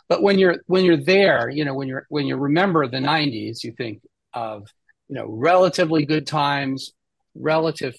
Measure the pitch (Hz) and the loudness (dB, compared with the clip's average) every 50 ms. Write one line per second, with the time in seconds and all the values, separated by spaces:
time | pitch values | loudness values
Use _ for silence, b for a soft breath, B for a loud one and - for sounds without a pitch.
0 | B - 170 170 - 202 202 190 190 180 165 165 - - 175 190 185 180 170 147 | B -2 0 2 4 4 4 6 4 4 2 0 -2 -2 0 2 4 4 4 2
1 | 135 156 190 196 202 180 147 123 117 123 135 147 151 143 135 135 139 131 131 135 | 2 2 4 4 4 4 4 2 0 -2 -4 -4 -4 -4 -4 -6 -6 -8 -8 -10
2 | - - 147 151 143 135 135 131 143 139 147 170 190 202 170 160 143 123 120 135 | -8 -6 -4 -4 -2 -2 -2 -2 0 0 2 2 2 2 2 2 0 0 -2 -4
3 | 131 143 156 160 151 143 117 107 107 110 113 - - 120 110 - 127 113 107 110 | -2 -2 0 0 0 -2 -4 -6 -8 -10 -10 -10 -10 -12 -10 -8 -10 -10 -10 -12
4 | _ _ _ _ _ _ - 123 117 110 107 104 101 107 _ _ _ _ _ _ | _ _ _ _ _ _ -10 -10 -8 -8 -10 -12 -16 -20 _ _ _ _ _ _
5 | _ - 139 123 110 - 110 110 123 160 180 185 185 180 180 - 180 160 160 156 | _ -14 -12 -10 -10 -10 -8 -2 2 4 4 6 4 4 2 2 0 2 2 0
6 | 147 139 156 151 143 - - 151 143 143 143 139 139 135 135 131 - - _ _ | 0 0 0 -2 -2 -2 -2 -2 0 0 0 -2 -2 -4 -6 -6 -8 -14 _ _
7 | _ _ _ _ _ _ - - - 151 156 160 160 165 156 - - 131 117 | _ _ _ _ _ _ -14 -6 -2 0 0 0 0 -2 -4 -4 -6 -8 -8